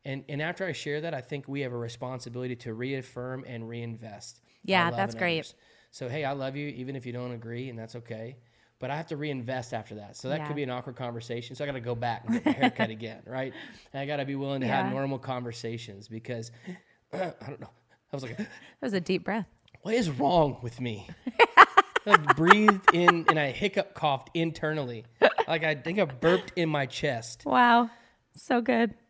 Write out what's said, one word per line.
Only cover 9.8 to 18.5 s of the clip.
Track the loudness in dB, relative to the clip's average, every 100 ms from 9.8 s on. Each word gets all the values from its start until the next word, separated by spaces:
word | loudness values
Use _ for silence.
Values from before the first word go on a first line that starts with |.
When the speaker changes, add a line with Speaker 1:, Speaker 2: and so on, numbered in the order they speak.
| -8 -14
Speaker 1:
that. | -14 -10
So | -4
that | -4
Speaker 2:
Yeah. | -4
Speaker 1:
could | -4
be |
an | -4
awkward | -4 -8 -8
conversation. | -8 -8 -8 -8 -8 -8
So | -6
I |
gotta | -4
go | -4 -4
back | -2 -4
and | -2 0
get | 0
my |
haircut | 2 0 2 -2
Speaker 2:
<laughs> | -2
Speaker 1:
again, | -10 -12 -10
right? | -6 -6 -8 -16 -20 -12
And | -8
I | -4
gotta | -4
be | -4 -4
willing | -2 -2
to | 0
have | 2 0
Speaker 2:
Yeah. |
Speaker 1:
normal | -2 -2 -4
conversations | -4 -6 -6 -8 -6 -8 -10 -16 -12
because, | -12 -8 -8 -8 -14 -14
<clears throat> | -14 _ _ _
I | -6 -6 -6 -14
don't | -14
know. | -16 _ _ _ _
I | -10
was |
like, | -8 -8
Speaker 2:
That | -10